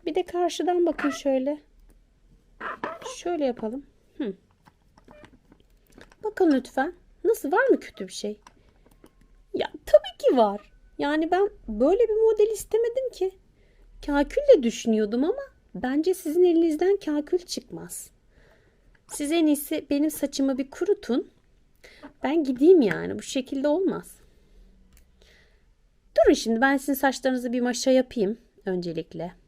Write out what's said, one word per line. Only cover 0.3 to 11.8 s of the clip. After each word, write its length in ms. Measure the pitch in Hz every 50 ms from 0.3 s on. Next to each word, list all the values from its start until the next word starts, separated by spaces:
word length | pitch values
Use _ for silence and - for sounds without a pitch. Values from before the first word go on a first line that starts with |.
| - 349 359 339 - - 320 339 359 359 349
bakın 240 | 330 302 - - 294
şöyle. 500 | - - - 285 269 262 262 277 302 294 _ _ _ _ _ _ _ _ _ _ _ _ _ _ - _ _ _ _ _ - - - - - 320 640 - - 494 508
Şöyle 280 | - - 349 349 320 285
yapalım. 420 | 254 233 - - 214 233 277 277 _ _ _ _ _ _ -
Hı. 160 | 294 208 190 _ _ _ _ _ _ - _ _ _ _ _ - _ - - 605 605 - - _ _ _ - _ _ _ _ _ _ _ _ - - _ - _ -
Bakın 280 | 427 415 - 381 330
lütfen. 420 | 285 254 262 - - - 269 339 349 _ _ _ _ _ -
Nasıl, 280 | 349 453 - - 277
var 140 | 330 427 539
mı 140 | 523 370 -
kötü 280 | - - _ - 196 185
bir 40 |
şey? 240 | - - - 208 214 - _ - _ _ _ _ _ _ _ _ _ _ - - _ _ _ _ _ _ _ _ -
Ya 180 | 381 - - - 311 _
tabii 320 | - - 587 - 740 - _
ki 180 | - 539 339
var. 340 | 254 220 202 202 208 - - _ - _ - _ -
Yani 320 | - 285 302 311 330 320
ben 200 | 359 359 403 415 415 - - -
böyle 300 | 220 208